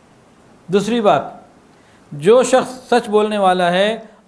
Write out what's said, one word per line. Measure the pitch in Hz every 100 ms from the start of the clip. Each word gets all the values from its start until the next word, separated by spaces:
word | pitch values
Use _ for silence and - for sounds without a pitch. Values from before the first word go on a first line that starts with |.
| _ _ _ _ _ _ -
दूसरी | 196 202 233
बात, | 208 151 - - - _ _ _ _ _ -
जो | 147 160 240 254
शख्स | 254 - - -
सच | 240 233
बोलने | 208 214 208
वाला | 190 185 175
है | 180 208 226 - -